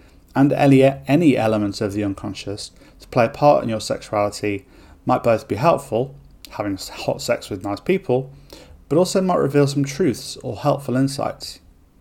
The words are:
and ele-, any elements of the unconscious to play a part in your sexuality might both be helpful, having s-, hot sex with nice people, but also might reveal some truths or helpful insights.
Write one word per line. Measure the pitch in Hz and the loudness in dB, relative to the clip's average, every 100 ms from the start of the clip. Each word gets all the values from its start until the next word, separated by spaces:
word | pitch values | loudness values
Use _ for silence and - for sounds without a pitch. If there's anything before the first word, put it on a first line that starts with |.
| _ _ _ | _ _ _
and | 131 143 | 0 2
ele-, | - 143 135 135 139 - | 4 6 6 6 2 0
any | 147 160 | 2 4
elements | 117 113 107 104 101 | 4 2 0 -2 -4
of | 104 | -4
the | 101 | -2
unconscious | 101 98 107 - - 101 - - - - | -4 -6 -10 -10 -10 -10 -12 -18 -20 -20
to | - | -4
play | 127 | 0
a | 117 | 0
part | - 147 147 | 4 4 4
in | 117 | 2
your | 110 | -4
sexuality | - - - 107 104 - 104 98 - - - - - | -6 -8 -4 -2 -2 -2 -4 -4 -8 -20 -20 -8 -2
might | 127 | 0
both | 120 110 - | 2 0 0
be | |
helpful, | 104 160 160 - 110 139 - - - - | 0 2 2 0 -4 -4 -8 -20 -20 -14
having | - 104 | -8 -6
s-, | 95 - | -6 -10
hot | - - - | -10 -6 -4
sex | - 117 - | -4 -4 -6
with | 98 | -10
nice | 101 101 | -8 -6
people, | - 185 - 127 139 - - - - - - | -2 -2 0 -2 -2 -14 -20 -20 -20 -20 -2
but | 151 | 0
also | 180 196 | 2 0
might | 185 175 | 0 0
reveal | 139 143 139 | 2 2 2
some | 139 | 0
truths | 139 - 175 107 - - | -4 -2 -2 -2 -8 -12
or | 127 107 | -12 -4
helpful | 147 139 139 | -2 -2 -2
insights. | 123 139 139 - - - - _ _ _ _ | -2 -2 -2 -6 -8 -14 -18 _ _ _ _